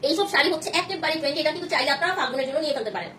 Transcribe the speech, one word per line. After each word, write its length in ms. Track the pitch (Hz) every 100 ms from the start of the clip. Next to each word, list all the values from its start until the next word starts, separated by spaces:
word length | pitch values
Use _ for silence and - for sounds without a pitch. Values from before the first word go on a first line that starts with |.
| 277
এইসব 180 | 330 392
শাড়ি 160 | 381 370
হচ্ছে 140 | 349 - 330
একেবারে 340 | 359 381 311 320
ট্রেন্ডি। 180 | 285 302
এটা 100 | 302 330
কিন্তু 120 | 349
চাইলে 160 | 277 262 269
আপনারা 160 | 349 370
ফাল্গুনের 280 | 254 262 262
জন্য 100 | 277
নিয়ে 100 | 311 262
ফেলতে 160 | 214 180
পারেন। 140 | 170